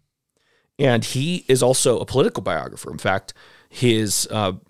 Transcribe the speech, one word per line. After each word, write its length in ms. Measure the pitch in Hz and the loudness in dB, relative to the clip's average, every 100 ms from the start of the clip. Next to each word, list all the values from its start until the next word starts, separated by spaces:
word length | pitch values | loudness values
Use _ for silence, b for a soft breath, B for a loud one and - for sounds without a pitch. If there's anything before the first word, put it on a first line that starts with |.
| _ _ _ _ _ _ _ - | _ _ _ _ _ _ _ 0
And 260 | 139 117 | 2 2
he 400 | 113 127 151 180 - | 0 -2 -2 -2 2
is 140 | 127 | 4
also 360 | 127 131 135 113 | 4 4 2 0
a 80 | - | 0
political 360 | 123 208 - | 0 0 0
biographer. 480 | 98 80 64 - - | -4 -4 -6 -12 -14
In 80 | 76 | -6
fact, 360 | 101 95 - - B B B | -2 -2 -4 -20 B B B
his, 580 | - 123 110 107 - - | -2 2 2 0 -4 -4
uh, 220 | 107 98 92 | -2 -2 -4